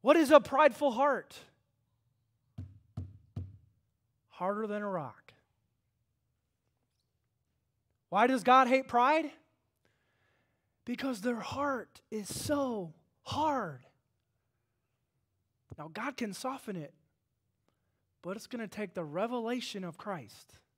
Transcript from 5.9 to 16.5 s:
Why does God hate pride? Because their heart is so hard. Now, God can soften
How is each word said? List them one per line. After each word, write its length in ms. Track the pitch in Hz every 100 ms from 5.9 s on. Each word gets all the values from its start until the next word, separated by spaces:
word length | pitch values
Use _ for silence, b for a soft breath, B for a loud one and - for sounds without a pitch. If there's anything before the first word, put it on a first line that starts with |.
| _ _ _ _ _ _ _ _ _ _ _ _ _ _ _ _ _ _ _ _ _ _
Why 200 | 185 247
does 160 | 262
God 240 | 254 254 247
hate 180 | 262 262
pride? 460 | 240 247 311 311 - _ _ _ _ _ _ _ _ _ _ _ _ _ _
Because 380 | - 240 269 233
their 180 | 220 233
heart 640 | 180 269 285 262 190 - _
is 240 | 220 196
so 640 | - - 285 269 220 170 - _ _
hard. 640 | - 269 311 277 190 131 - _ _ _ _ _ _ _ _ _ _ _ _ _ _ _ _ _ _ -
Now, 120 | 156
God 280 | 160 247 269
can 160 | 220
soften 440 | 190 262